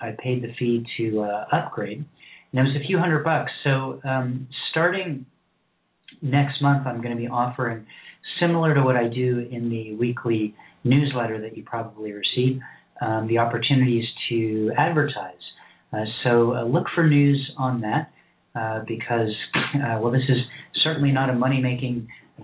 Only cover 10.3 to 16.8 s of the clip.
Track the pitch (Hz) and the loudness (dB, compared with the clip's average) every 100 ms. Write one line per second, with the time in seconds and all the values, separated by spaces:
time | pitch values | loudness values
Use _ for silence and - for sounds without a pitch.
10.3 | 110 107 - - _ 120 143 139 127 110 | 0 0 -6 -20 _ 2 4 4 0 -4
11.3 | 110 110 110 - 117 110 110 107 101 101 | -4 -8 -12 -10 -8 -8 -8 -10 -4 -2
12.3 | 123 127 135 - - _ - 113 110 110 | 2 2 0 -6 -20 _ -6 -4 -2 0
13.3 | 117 117 113 - 131 127 117 113 - - | 2 2 0 2 4 4 2 -2 -6 -4
14.3 | 117 110 110 107 - 165 156 139 - - | -2 0 0 0 0 2 2 0 -4 -10
15.3 | - - - - _ _ 107 107 - 123 | -14 -20 -20 -20 _ _ -6 -6 -2 2
16.3 | 120 117 123 120 160 | 4 4 0 0 0